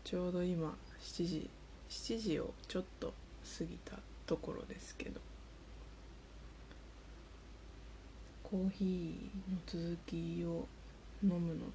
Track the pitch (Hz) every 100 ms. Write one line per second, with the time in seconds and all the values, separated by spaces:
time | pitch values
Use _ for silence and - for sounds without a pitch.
0 | - 180 180 180 180 175 156 - - -
1 | - - 175 160 - - - - - -
2 | - 226 214 151 - - - 185 185 -
3 | - - - - - - 165 170 - 196
4 | - - - 165 - - - - - -
5 | - - - - - - - - - -
6 | - - - - - - - - - -
7 | - - - - - - - - - -
8 | - - - - - 190 190 - 185 180
9 | 165 165 - 196 190 185 - 175 170 170
10 | - 165 165 170 170 165 - - - -
11 | - - 202 175 170 160 -